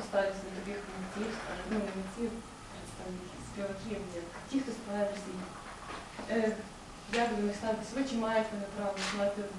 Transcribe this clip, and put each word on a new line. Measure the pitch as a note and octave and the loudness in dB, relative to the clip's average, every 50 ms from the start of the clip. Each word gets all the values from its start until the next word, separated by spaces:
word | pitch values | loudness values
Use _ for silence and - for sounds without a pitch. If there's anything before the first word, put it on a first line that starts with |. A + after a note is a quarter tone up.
| G3 - | 0 4
ставитесь | - G3 G3 G3 F#3+ F#3+ F#3+ | 4 6 6 6 2 0 -4
до | F#3+ F#3+ F#3+ | -4 -4 -4
таких | F#3+ G3+ G#3 G3+ - - - F#3+ | -4 -4 -4 -4 -6 -6 -6 -6
митців, | F#3 F#3 - G3+ A3 A#3 A3 - | -6 -4 -2 -2 -2 0 -2 -2
скажімо, | - - F3+ F3+ - - | -4 -4 -4 -4 -2 0
ну, | A3 G#3 G3 F#3+ | 2 2 2 2
не | F#3+ F#3+ | 0 -2
митців, | F#3+ - - A#3 A#3 A3 - - - - - - - - - | -4 -4 -2 0 0 0 0 -4 -8 -10 -10 -12 -12 -12 -10
представників, | - - - - - - F#3 F#3 F3+ F3+ - - - - - | -10 -10 -10 -8 -8 -6 -6 -6 -6 -6 -8 -8 -8 -8 -8
співаків, | - G3+ G3+ G3+ G3 - - A3 G3+ - F#3+ F3+ F3 E3+ | -4 -4 -2 -2 -2 -4 -4 -2 -2 -2 -2 -4 -4 -6
як | E3 - - - - - | -6 -6 -8 -8 -4 0
ті, | C4+ C4+ | 2 2
хто | - A#3+ G#3 - | 2 2 -2 -4
співає | - G3+ G3+ G#3 G3+ G3+ | -2 0 2 4 4 4
в | G3 | 2
Росії. | G3 - F#3+ F#3 F#3 F#3 F#3 - - - - - - - - - - - - - - - - | 0 -4 -4 -4 -4 -6 -6 -8 -8 -10 -10 -10 -10 -8 -8 -8 -8 -8 -8 -8 -8 -2 2
Е, | A3+ A3+ A3 A3 G#3 - - - - - - - - - - - A3 A#3 | 4 6 6 6 4 2 -2 -8 -10 -12 -12 -12 -12 -12 -4 0 4 4
як | A#3 A3 | 4 4
ви | G#3 G3+ | 4 4
до | G#3 G3+ | 4 2
них | - - | 2 2
ставитесь? | A3+ A3 G#3+ - - - A#3 | 2 2 2 2 0 0 0
Ви | C4+ C4+ C4+ | 0 2 2
чи | A#3 A3+ A3 | 2 2 4
маєте | A3 A3 A3 A3 - G#3+ G3+ | 6 6 6 6 4 2 -2
ви | G3 G3 G#3 | -2 -2 -2
право | G#3 G3+ G3 F#3+ F#3+ | 0 0 0 2 0
існувати | F#3+ F#3+ G3+ G3+ G3+ G3+ G3+ G#3 | 0 0 2 4 4 4 4 2
в | G3+ F#3 F#3 | -2 -2 -4